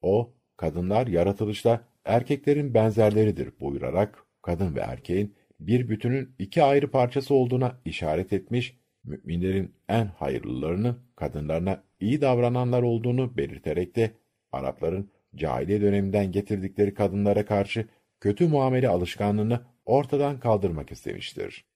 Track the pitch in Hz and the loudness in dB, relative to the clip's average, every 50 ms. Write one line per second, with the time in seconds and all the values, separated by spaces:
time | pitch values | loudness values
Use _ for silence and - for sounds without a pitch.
0 | - 90 98 110 120 120 _ _ _ _ _ _ - 82 78 87 87 92 101 110 | 2 2 2 2 0 -2 _ _ _ _ _ _ -6 -4 -4 -2 -2 0 0 0
1 | 123 120 92 82 87 98 101 - 110 104 107 - - 117 117 117 - _ _ _ | 0 2 2 2 2 2 2 0 -2 -4 -4 0 2 2 2 2 0 _ _ _
2 | _ - 104 120 123 - 147 135 - - 147 147 147 143 120 113 110 110 104 107 | _ 0 0 0 2 0 -4 -2 2 0 0 2 0 2 2 4 4 4 4 4
3 | 110 107 104 107 110 107 92 78 67 60 - _ - 69 71 69 62 62 71 87 | 4 4 6 4 4 2 2 -2 -6 -8 -8 _ -6 -6 -6 -4 -4 -2 0 0
4 | 104 104 - - - _ _ _ _ - 87 82 98 90 76 - - - 62 - | 0 0 -2 -16 -20 _ _ _ _ -4 -2 -2 -2 -2 -2 -4 -6 -6 -8 -10
5 | - - 90 95 104 104 - _ _ _ _ _ - 80 113 123 123 113 110 107 | -6 -4 -2 -2 -2 -2 -6 _ _ _ _ _ -2 0 0 0 2 0 -4 -4
6 | - 120 123 135 131 - - _ - - - 175 156 139 139 143 147 143 - 139 | -2 -2 -2 -2 -4 -8 -10 _ -12 -4 0 2 4 6 4 4 2 2 2 2
7 | 123 123 127 143 135 - 143 135 127 123 127 127 127 123 123 - _ 85 78 - | 2 2 0 -4 -2 2 2 4 4 2 0 0 0 -2 -4 -6 _ -10 -8 -4
8 | - 78 76 82 92 - - 98 - - 117 123 120 - - _ _ _ _ _ | -2 -2 0 -2 -2 -2 -2 -4 -4 -2 -4 -4 -4 -4 -10 _ _ _ _ _
9 | _ - 73 - _ - 82 85 90 95 95 98 95 - _ _ _ _ 101 113 | _ -14 -14 -12 _ -6 -4 -2 -2 0 0 -2 -2 -4 _ _ _ _ 0 0
10 | 117 101 85 - 73 71 67 58 - - 60 64 69 78 85 92 107 123 120 123 | 0 -2 -4 -6 -6 -4 -4 -4 -6 -6 -6 -4 -4 -4 -2 0 0 -2 -2 -4
11 | - _ _ - - 73 - 78 76 76 80 82 87 95 98 - _ _ _ _ | -10 _ _ -8 -8 -6 -6 -6 -4 -4 -4 -2 -2 -2 -4 -4 _ _ _ _
12 | 90 104 131 147 143 135 127 120 120 120 123 123 127 123 120 123 123 120 117 117 | -2 -2 0 0 2 2 2 2 2 2 2 0 0 0 2 2 2 2 0 0
13 | 113 123 120 127 131 120 123 117 - 67 - 67 - - 76 85 90 90 - 117 | 0 0 0 0 0 -2 -2 -4 -4 -4 -6 -8 -4 -4 -2 -2 -2 -2 0 0
14 | 113 107 107 _ _ _ _ _ _ _ - 67 67 67 67 - - 80 85 95 | 0 0 0 _ _ _ _ _ _ _ -8 -6 -4 -4 -6 -4 -4 -4 -2 -4
15 | 101 101 _ _ _ _ _ - 82 78 64 60 67 82 101 104 101 101 101 101 | -6 -8 _ _ _ _ _ -6 -4 -2 -2 -2 0 0 0 2 4 4 2 2
16 | 98 98 95 104 101 95 87 98 101 - 107 98 92 95 - - 104 101 98 - | 0 2 0 0 0 0 0 -2 -2 -2 -4 -4 -4 -6 0 0 0 0 2 0
17 | 104 98 92 101 101 104 101 107 104 - 107 101 98 - - 117 110 - _ _ | 0 0 0 0 2 2 2 2 0 0 0 0 0 0 -2 -6 -6 -8 _ _
18 | _ _ _ _ - 101 104 - 175 170 151 139 135 131 127 127 127 123 95 90 | _ _ _ _ -2 -2 0 2 2 2 4 2 2 2 2 2 2 2 2 2
19 | 90 87 - - 101 104 104 107 104 110 120 120 123 - _ _ _ - 113 135 | 0 -2 -4 -2 -2 0 0 0 2 0 0 -2 -4 -8 _ _ _ 2 2 2
20 | 143 131 - 147 147 139 143 127 - 120 110 104 92 95 82 78 69 - - - | 2 2 -2 0 0 0 -2 -2 0 2 2 2 2 0 -2 -2 -8 -10 -14 -14
21 | - - - 50 - - - - 50 50 - - _ _ _ | -10 -10 -10 -10 -10 -14 -10 -10 -10 -10 -10 -16 _ _ _